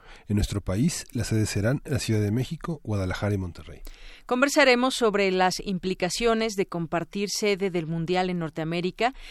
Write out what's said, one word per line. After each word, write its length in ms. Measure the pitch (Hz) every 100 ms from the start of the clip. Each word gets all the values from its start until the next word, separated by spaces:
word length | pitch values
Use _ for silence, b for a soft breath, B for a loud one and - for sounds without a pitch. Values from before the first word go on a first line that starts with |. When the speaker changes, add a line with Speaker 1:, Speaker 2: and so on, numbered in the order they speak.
| B B B
Speaker 1:
En 80 | 104
nuestro 240 | - 101
país, 460 | - 95 160 - -
las 140 | - 98
sedes 200 | 110 104
serán 320 | 104 104 143 -
la 120 | 127
Ciudad 220 | - 107
de 100 | 104
México, 500 | 117 127 160 - 165
Guadalajara 520 | - 101 92 90 104
y 40 | 101
Monterrey. 420 | 90 - - - - B B B B
Speaker 2:
Conversaremos 680 | 247 277 302 262 247 254
sobre 360 | - 233 202 196
las 280 | 185 185 -
implicaciones 920 | - 180 185 185 180 - 233 226 220
de 120 | 196 185
compartir 640 | 175 165 170 165 202 202
sede 400 | - 214 196 196
del 160 | 175 156
Mundial 420 | 165 165 180 185
en 120 | 180
Norteamérica, 760 | 160 165 156 170 175 - 226 - B